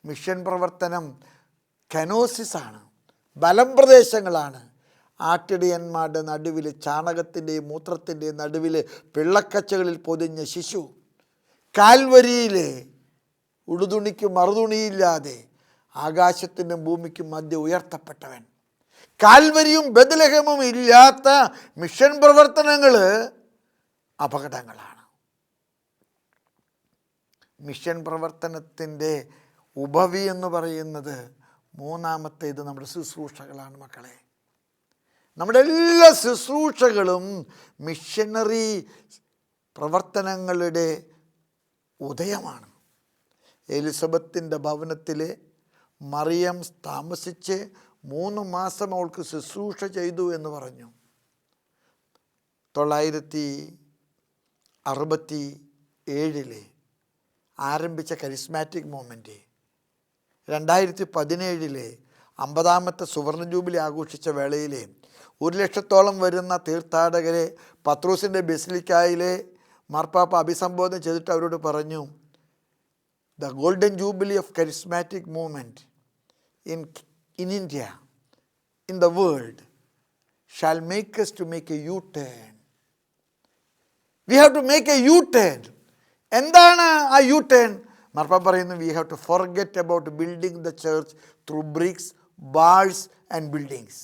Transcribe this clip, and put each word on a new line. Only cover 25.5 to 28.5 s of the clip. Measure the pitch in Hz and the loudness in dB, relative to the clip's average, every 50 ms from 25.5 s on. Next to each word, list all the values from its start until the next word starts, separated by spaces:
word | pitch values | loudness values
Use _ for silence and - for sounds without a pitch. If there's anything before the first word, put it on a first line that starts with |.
| _ _ _ _ _ _ _ _ _ _ _ _ _ _ _ _ _ _ _ _ _ _ _ _ _ _ _ _ _ _ _ _ _ _ _ _ _ _ _ _ _ _ 143 | _ _ _ _ _ _ _ _ _ _ _ _ _ _ _ _ _ _ _ _ _ _ _ _ _ _ _ _ _ _ _ _ _ _ _ _ _ _ _ _ _ _ -18
മിഷൻ | 147 139 - - 170 165 170 160 | -18 -18 -12 -8 -8 -8 -8 -8
പ്രവർത്തനത്തിൻ്റെ | 160 160 160 160 165 165 _ - 165 | -10 -10 -8 -10 -12 -10 _ -12 -12